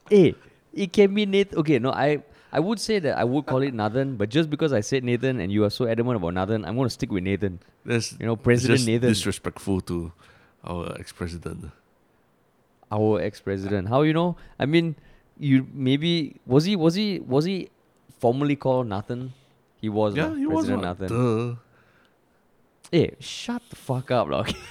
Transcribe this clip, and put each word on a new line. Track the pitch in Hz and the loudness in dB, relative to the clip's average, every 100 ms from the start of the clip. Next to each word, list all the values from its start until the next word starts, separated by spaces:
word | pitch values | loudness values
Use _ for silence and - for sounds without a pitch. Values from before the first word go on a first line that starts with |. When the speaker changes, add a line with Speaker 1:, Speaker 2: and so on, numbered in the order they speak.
| - | 4
Speaker 1:
Hey, | 208 156 - - _ _ | 6 6 4 -8 _ _
it | - 196 | -8 0
can | - 202 | 4 4
be | 196 208 | 4 2
Nathan. | 196 196 - | 2 2 0
Okay, | 151 135 | 0 2
no, | 127 | 0
I, | 104 139 147 - - _ | 0 0 0 -6 -20 _
I | - | -2
would | 170 220 | -2 -2
say | - 214 | -2 -2
that | 143 71 | 0 0
I | 117 | 0
would | 135 135 | 0 0
call | 131 | 0
it | 139 | 0
Nathan, | 120 107 120 135 123 | -2 -2 0 -2 -2
but | 104 | 0
just | 135 160 | 0 0
because | 147 160 | 0 0
I | 127 | 0
said | 104 135 | 0 -2
Nathan | 123 120 131 127 | 0 0 0 -2
and | 90 | 0
you | 101 104 | 2 2
are | |
so | - 120 | 0 0
adamant | 113 120 117 | 0 0 -2
about | 85 | -2
Nathan, | 90 95 110 | -2 -2 -2
I'm | 85 113 | -2 -2
gonna | 127 | -2
stick | - - | -2 -4
with | 101 | -2
Nathan. | 92 98 101 90 - _ | -2 -2 -2 -6 -14 _
Speaker 2:
That's | - 120 - - | -4 -4 -4 -6
Speaker 1:
You | 113 | -4
know, | 113 | 0
President | 120 120 131 135 | 2 4 4 4
Speaker 2:
just | 117 | 4
Speaker 1:
Nathan. | 117 123 | 2 2
Speaker 2:
disrespectful | 101 104 - - - - 95 | 2 0 -4 -8 -8 -2 -2
to | - 87 82 - - - _ _ | -2 -6 -6 -12 -20 -20 _ _
our | - 87 87 - | -10 -8 -8 -10
ex-president. | - - 87 85 82 85 87 - _ _ _ _ _ _ _ _ _ _ _ | -14 -10 -10 -8 -10 -12 -14 -18 _ _ _ _ _ _ _ _ _ _ _
Speaker 1:
Our | 107 107 104 | 0 2 2
ex-president. | 92 - - 98 98 101 92 | 0 -6 -6 -4 -2 -2 0
How | 127 | 2
you | 156 | 2
know? | 156 175 165 - - | 2 0 -4 -12 -4
I | 135 | 2
mean, | 165 165 147 - - _ - | 2 2 -4 -14 -20 _ -6
you | 143 131 131 | 2 2 2
maybe, | 143 127 139 165 170 143 - - | -2 0 2 2 0 -2 -10 2
was | 131 | 4
he, | 165 208 | 4 4
was | 160 175 | 2 2
he, | 214 185 | 0 -4
was | - 131 | -2 0
he | 165 190 - _ _ _ - - | 0 -2 -8 _ _ _ -20 -2
formerly | 123 131 143 139 | 0 2 0 0
called | 135 127 120 | 0 0 0
Nathan? | 98 - 123 127 - _ _ _ _ | -4 -6 -8 -10 -14 _ _ _ _
He | 110 | -4
was, | 104 107 101 | 0 0 0
Speaker 2:
Yeah, | 320 | -2
Speaker 1:
lah, | 302 | -2
Speaker 2:
he | 285 | -2
was, | 311 302 | 0 0
Speaker 1:
President | - 90 | -2 -4
Speaker 2:
what? | 92 | -6
Speaker 1:
Nathan. | 95 117 | -4 0
Speaker 2:
Duh. | 123 110 120 120 - _ _ _ _ _ _ _ _ _ _ _ - | 0 0 -2 -8 -14 _ _ _ _ _ _ _ _ _ _ _ -2
Speaker 1:
Hey, | 170 113 - | 2 2 -2
shut | - - - 240 - | -14 -12 -8 -10 -10
the | - | -14
fuck | - 131 - | -6 -6 0
up, | 123 80 | 0 0
lah, | 67 | -2
okay? | 117 - - | -2 -6 -2